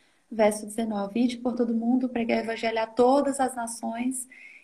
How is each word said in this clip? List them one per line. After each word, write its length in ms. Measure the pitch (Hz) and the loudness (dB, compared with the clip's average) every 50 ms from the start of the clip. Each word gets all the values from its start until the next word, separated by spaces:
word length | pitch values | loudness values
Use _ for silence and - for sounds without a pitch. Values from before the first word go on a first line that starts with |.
| _ _ _ _ _ _ | _ _ _ _ _ _
verso 340 | 233 214 214 214 208 208 - | 0 4 4 4 4 0 -6
dezenove. 540 | 208 - - 226 220 214 202 202 196 202 233 | -8 -6 -6 -4 -4 -4 -4 -4 -2 0 0
"Ide 180 | 254 233 - | 0 0 0
por 160 | - - 254 226 | -2 -4 -4 -2
todo 180 | - 240 233 226 | 0 0 0 0
mundo, 360 | 226 233 233 254 254 262 247 | 0 2 2 2 2 0 0
pregai 300 | - 233 233 233 233 226 | -2 -2 -2 0 0 0
o 40 | 214 | -2
evangelho 360 | 220 226 220 233 226 220 220 | -4 -6 -4 -2 -2 0 -2
a 80 | 226 | -2
todas 520 | 226 - - 240 247 269 285 262 277 262 - | -2 2 4 6 6 6 6 4 2 0 0
as 160 | 262 247 247 | -2 -2 -2
nações, 720 | 240 233 233 - - 233 226 226 233 247 262 262 - - - - - - - - - | -6 -8 -8 -8 -8 -8 -8 -6 -4 -4 -4 -4 -4 -8 -12 -18 -20 -20 -20 -20 -20